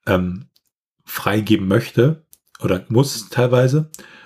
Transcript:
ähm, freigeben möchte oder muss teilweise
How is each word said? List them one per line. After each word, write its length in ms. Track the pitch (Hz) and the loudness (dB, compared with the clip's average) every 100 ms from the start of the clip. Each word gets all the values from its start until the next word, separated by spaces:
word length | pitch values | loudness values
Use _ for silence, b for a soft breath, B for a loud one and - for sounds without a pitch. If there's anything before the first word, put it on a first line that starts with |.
| - | -2
ähm, 400 | 92 90 92 - _ _ _ _ _ | -2 -2 -8 -14 _ _ _ _ _
freigeben 640 | - - 95 107 104 101 95 | -16 -8 -4 -2 0 0 2
möchte 560 | 107 - - 135 160 _ _ _ - | 0 0 2 2 0 _ _ _ -8
oder 240 | - 92 - | -4 -4 0
muss 400 | 117 135 - - | 0 0 -4 -6
teilweise 640 | - 123 123 127 147 156 B B B | -2 2 2 2 0 -2 B B B